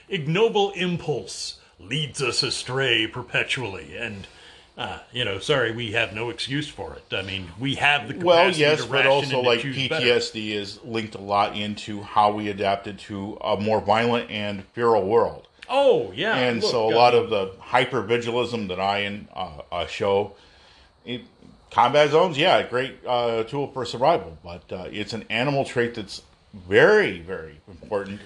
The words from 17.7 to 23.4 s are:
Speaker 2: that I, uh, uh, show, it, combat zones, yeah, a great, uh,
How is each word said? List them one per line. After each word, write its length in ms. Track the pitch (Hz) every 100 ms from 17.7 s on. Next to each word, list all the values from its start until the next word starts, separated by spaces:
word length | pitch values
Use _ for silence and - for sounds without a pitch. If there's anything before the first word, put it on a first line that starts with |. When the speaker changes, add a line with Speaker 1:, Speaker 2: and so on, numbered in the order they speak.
| 123 135 131 101 117 117 120 120 117 101
Speaker 2:
that 120 | 90
I, 400 | 98 101 101 101 -
uh, 280 | - 90 73 -
uh, 160 | 87 80
show, 460 | - 101 98 80 - _ _ _ _ _ _ -
it, 160 | 240 - _ - - _
combat 400 | - 123 147 151
zones, 260 | 151 185 139
yeah, 200 | 175 117
a 100 | 92
great, 280 | 120 131 101 -
uh, 360 | 123 120 113